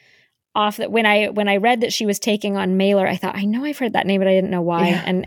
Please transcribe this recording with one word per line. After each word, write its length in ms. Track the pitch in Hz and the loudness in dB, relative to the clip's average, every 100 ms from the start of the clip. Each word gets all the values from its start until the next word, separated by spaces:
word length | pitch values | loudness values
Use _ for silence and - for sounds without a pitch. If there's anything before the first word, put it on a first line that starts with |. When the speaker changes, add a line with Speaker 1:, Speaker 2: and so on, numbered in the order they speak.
| _ _ _ _ _ | _ _ _ _ _
Speaker 1:
off 220 | 214 208 208 | -2 -2 -2
that 160 | 226 | -2
when 140 | 226 214 | 2 4
I, 240 | 208 208 | 4 2
when 180 | 208 208 | 0 0
I 80 | 196 | 2
read 240 | 226 247 | 2 2
that 120 | 220 | 0
she 140 | - 214 | -2 -2
was 140 | 202 | -2
taking 360 | - 208 208 196 | -2 -2 -2 -2
on 200 | 190 190 | 0 2
Mailer, 320 | 196 202 185 | 4 2 2
I 80 | 180 | -2
thought, 180 | 190 | -4
"I 120 | 196 202 | -4 -2
know 180 | 226 | -2
I've 140 | 294 285 | -4 -4
heard 160 | 247 | -4
that 120 | - 185 | -2 0
name, 140 | 196 | 0
but 80 | 190 | 2
I 60 | |
didn't 160 | 190 185 | 2 2
know 120 | 180 | -2
why." 280 | 170 170 175 | -2 0 0
Speaker 2:
Yeah. 120 | 185 | 0
Speaker 1:
And, 200 | 170 185 | -2 -4